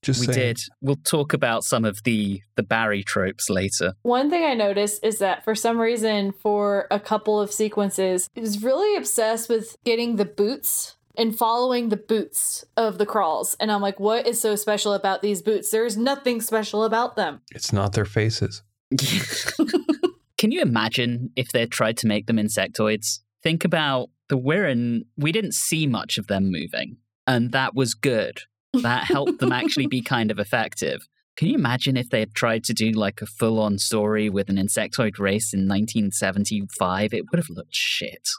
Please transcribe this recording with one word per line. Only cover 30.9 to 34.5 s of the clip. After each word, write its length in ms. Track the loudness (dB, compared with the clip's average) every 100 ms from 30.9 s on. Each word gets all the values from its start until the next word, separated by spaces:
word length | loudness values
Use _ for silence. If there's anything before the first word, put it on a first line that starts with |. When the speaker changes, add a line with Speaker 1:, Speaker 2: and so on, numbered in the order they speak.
| -4 -10 _ _ -2
Speaker 2:
Can 120 | 0
you 60 |
imagine 420 | 2 2 2 2 0
if 120 | 0
they 100 | -2
had 140 | -2
tried 300 | -2 0 0
to 80 | -2
do, 160 | 0 2
like, 300 | 2 0 -2
a 40 | -12
full-on 520 | -2 0 2 2 0
story 500 | 0 0 2 2 0
with 200 | 0
an 80 | 0